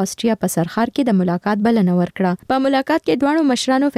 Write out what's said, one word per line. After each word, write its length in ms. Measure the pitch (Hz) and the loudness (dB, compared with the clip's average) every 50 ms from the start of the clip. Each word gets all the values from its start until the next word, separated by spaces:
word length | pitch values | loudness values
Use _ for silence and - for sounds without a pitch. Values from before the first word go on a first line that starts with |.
| 190 | -4
آسټریا 340 | 190 - - - 233 220 - - | -4 -4 -4 -2 -2 0 0 -2
په 120 | 185 - | -2 0
سرخار 380 | 185 175 - - 220 233 254 - | -2 -4 -2 -2 -2 -2 -2 0
کې 80 | - 277 247 | -2 0 2
د 80 | 202 185 | 2 2
ملاقات 420 | 180 180 170 175 - 202 214 208 208 233 | 2 0 -2 -2 -2 -2 -2 0 0 2
بلنه 260 | 233 226 190 175 175 180 | 2 2 2 2 2 2
ورکړه. 500 | 175 175 - - 190 180 180 - - - | 0 -2 -2 -2 -2 -2 -2 -4 -4 -4
په 140 | 262 269 269 | -2 0 0
ملاقات 340 | 269 277 269 269 - 302 330 - | 0 0 0 0 0 -2 -2 0
کې 180 | - 320 247 285 | -2 -2 0 0
دواړو 200 | 277 302 330 311 277 247 | 0 0 2 2 0 0
مشرانو 400 | 233 - 254 262 269 285 285 - | 0 0 0 0 2 0 0 0